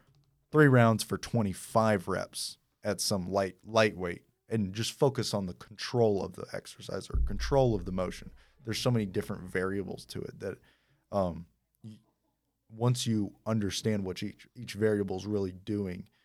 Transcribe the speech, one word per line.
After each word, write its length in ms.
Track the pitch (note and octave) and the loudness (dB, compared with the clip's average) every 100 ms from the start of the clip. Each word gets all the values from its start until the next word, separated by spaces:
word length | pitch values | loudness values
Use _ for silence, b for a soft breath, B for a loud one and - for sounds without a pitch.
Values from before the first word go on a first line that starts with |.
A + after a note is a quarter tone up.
| b b _ _ _ | b b _ _ _
three 180 | D3+ C#3+ | 6 8
rounds 340 | B2+ A#2 G#2+ | 10 8 6
for 160 | - F#2+ | 0 -6
twenty-five 880 | - A#2+ G2 F2 - A2+ A2 G2+ F#2 | -2 -2 -2 -6 0 2 4 2 0
reps 480 | F#2 F#2+ - - - _ _ | -4 -4 -10 -12 -12 _ _
at 160 | G#2 F#2 | -6 -4
some 280 | - G2 F2+ | -2 -2 0
light, 260 | G2 F#2+ - G#2 | 0 -2 -6 0
lightweight, 560 | A2 A2 F2+ F2 F2 _ _ - | 4 4 2 -6 -6 _ _ -4
and 240 | A2 F#2 | -2 -2
just 200 | G#2 A2 | -2 -6
focus 420 | - C#3+ B2 G#2 | 2 2 2 -2
on 120 | G#2 F#2 | -4 -4
the 80 | |
control 720 | - - G#2 - A#2+ A2+ G2 | -10 -18 -12 -4 2 2 2
of 100 | F2+ | -4
the 120 | - - | -10 -10
exercise 580 | G2 - - - F#2+ - | -10 -12 -16 -10 -10 -4
or 80 | - - | 0 0
control 480 | G2 - C#3 B2+ | -2 2 4 4
of 100 | G2+ | 2
the 80 | F#2 | -2
motion. 380 | F2+ F2+ - - - b b | -4 -4 -6 -16 -20 b b
There's 140 | A2+ G#2+ | -8 -2
so 100 | C3 | 2
many 120 | A#2 | 2
different 380 | G2 G2+ G2+ F#2 | 0 -4 -4 -10
variables 600 | F2+ F2+ F#2+ G2 F#2 F#2 - | -4 -2 -2 -2 -6 -10 -10
to 140 | - | -10
it 180 | - - | -10 -10
that, 180 | G2 - b b b b b | -10 -10 b b b b b
um, 340 | G2+ F2+ E2 F2 _ _ _ | -2 -2 -4 -14 _ _ _
y-, 140 | A2 G#2+ _ _ _ _ _ _ _ | -20 -20 _ _ _ _ _ _ _
once 360 | A2 B2 B2 A#2 | 0 0 2 0
you 260 | A2 G2 - | 0 -2 -6
understand 600 | A2 A2 G2 - A2+ G#2 | -2 0 0 -2 -2 -2
what 180 | F#2+ F2 | -4 -6
each, 240 | G#2 - - | -10 -12 -20
each 200 | B2 G#2+ | -18 -14
variable 420 | G2+ G#2+ G#2 G2 F#2 | 0 2 4 0 -4
is 100 | G2+ | -2
really 260 | G#2 F#2+ | -2 -2
doing, 540 | F2+ G#2+ G#2 F#2+ F2+ - _ | -6 -6 -4 -4 -6 -12 _